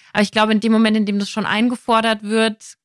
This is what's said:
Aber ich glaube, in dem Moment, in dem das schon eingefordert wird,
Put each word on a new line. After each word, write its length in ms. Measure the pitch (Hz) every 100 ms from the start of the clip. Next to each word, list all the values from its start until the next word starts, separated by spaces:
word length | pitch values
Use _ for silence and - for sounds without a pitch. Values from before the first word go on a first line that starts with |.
| _
Aber 100 | 214
ich 80 | 208
glaube, 220 | 220 214
in 80 | 214
dem 120 | 220
Moment, 220 | 220 220 220
in 100 | 208
dem 120 | 202
das 120 | 202
schon 160 | 220 -
eingefordert 760 | 208 240 240 - 226 226 214
wird, 540 | 208 220 220 214 - -